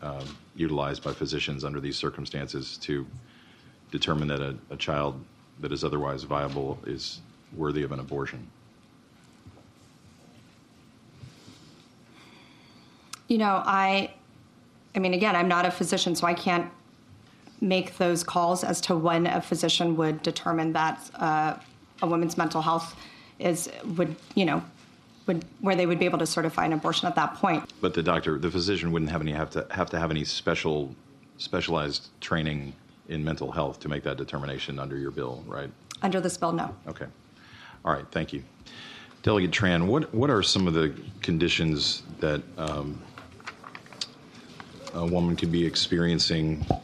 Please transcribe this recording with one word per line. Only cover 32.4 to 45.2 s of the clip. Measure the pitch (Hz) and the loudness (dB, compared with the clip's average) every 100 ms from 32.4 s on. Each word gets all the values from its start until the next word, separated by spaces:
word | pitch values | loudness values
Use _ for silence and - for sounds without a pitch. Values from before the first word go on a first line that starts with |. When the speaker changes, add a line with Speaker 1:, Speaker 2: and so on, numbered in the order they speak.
| 78 76 69 - - - - | 0 -2 -6 -12 -20 -20 -8
Speaker 1:
in | 80 | -4
mental | 78 76 65 | -2 -2 -4
health | 82 71 - | -2 -2 -4
to | 76 | -6
make | 73 | -4
that | 71 67 | -4 -6
determination | 65 69 69 67 - 69 | -6 -6 -6 -6 -8 -8
under | 69 69 | -6 -6
your | 67 | -6
bill, | 73 62 62 - | -6 -6 -8 -10
right? | 60 71 - - - | -10 -10 -14 -18 -6
Speaker 2:
Under | 196 185 | -2 -2
this | 175 - | -2 -2
bill, | 170 | -2
no. | 170 - - - | -2 -4 -8 -12
Speaker 1:
Okay. | - - - - - - - - - 85 | -12 -12 -16 -20 -20 -20 -20 -20 -4 0
All | |
right, | 71 67 | 0 -2
thank | 82 80 | -4 -4
you. | 71 64 - - - - - - - | -6 -12 -20 -20 -18 -16 -18 -20 -2
Delegate | - 104 90 | 2 4 4
Tran, | - 95 85 90 | 4 4 4 4
what, | 143 - | 2 2
what | 110 143 | 2 4
are | 110 | 4
some | 90 98 90 | 4 4 4
of | |
the | 80 78 - - - | 6 4 0 -12 -6
conditions | - 82 85 - 82 73 - - - - | 0 2 4 4 2 2 0 -2 -6 -2
that, | 78 73 - - | 0 0 -4 -6
um, | 78 73 73 64 - - - - - - - - - - - - - - - - - - - | -4 -4 -6 -8 -12 -18 -18 -16 -16 -16 -18 -18 -14 -10 -12 -12 -20 -20 -20 -18 -18 -16 -10
a | 85 | -2
woman | 85 87 | 2 4